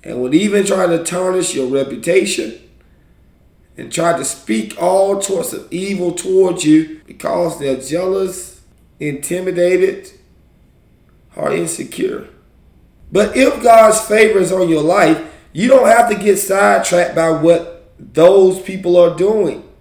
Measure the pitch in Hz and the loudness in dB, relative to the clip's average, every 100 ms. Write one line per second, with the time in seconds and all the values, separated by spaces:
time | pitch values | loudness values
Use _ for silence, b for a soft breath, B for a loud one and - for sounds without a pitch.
0 | - 120 127 156 208 202 190 190 180 165 | -10 -6 0 0 2 0 0 0 0 -2
1 | - 175 185 185 165 135 127 135 135 127 | -4 -4 -2 -2 -4 -4 -4 -4 -4 -6
2 | 165 185 170 - - - _ _ _ _ | 0 0 0 -6 -8 -12 _ _ _ _
3 | _ _ _ _ _ _ _ - - - | _ _ _ _ _ _ _ -20 -10 -4
4 | 170 170 - - - 110 104 - 180 185 | -2 -2 -6 -10 -4 -4 -4 -4 0 2
5 | 196 - - 190 - 160 - 175 196 190 | 0 -2 -2 -4 -4 -10 -10 -8 -6 -4
6 | 175 175 190 190 185 175 151 156 156 - | -4 -6 -2 2 2 0 2 2 2 -12
7 | _ - - - 170 - 139 127 - 165 | _ -10 -6 -4 -4 -6 -6 -6 -6 -6
8 | 190 196 185 - - - _ _ _ _ | -4 -4 -4 -8 -16 -20 _ _ _ _
9 | 151 135 - 180 185 170 175 185 190 - | -8 -8 -8 -6 -4 0 2 2 0 -4
10 | - _ _ _ _ _ _ _ _ _ | -16 _ _ _ _ _ _ _ _ _
11 | _ _ _ - 76 85 - - - - | _ _ _ -8 -4 -4 -6 -10 -12 -8
12 | - - - _ _ _ _ _ _ _ | -8 -8 -14 _ _ _ _ _ _ _
13 | - 196 208 254 269 285 240 226 220 - | -4 -2 0 2 0 2 4 6 6 2
14 | - 214 214 196 175 185 180 156 151 196 | 0 2 4 2 0 0 0 0 2 2
15 | 165 156 B B B - 240 269 226 226 | 2 2 B B B -4 4 6 6 4
16 | 233 208 208 190 - 190 208 190 - 180 | 2 0 0 0 0 2 2 2 2 0
17 | 175 165 165 156 160 165 - - _ _ | 0 0 -2 2 2 2 0 -18 _ _
18 | 127 - 175 196 185 185 - 190 175 175 | -8 4 6 6 4 2 -8 -8 2 4
19 | 170 160 190 220 170 131 - _ | 4 2 0 0 -2 -4 -16 _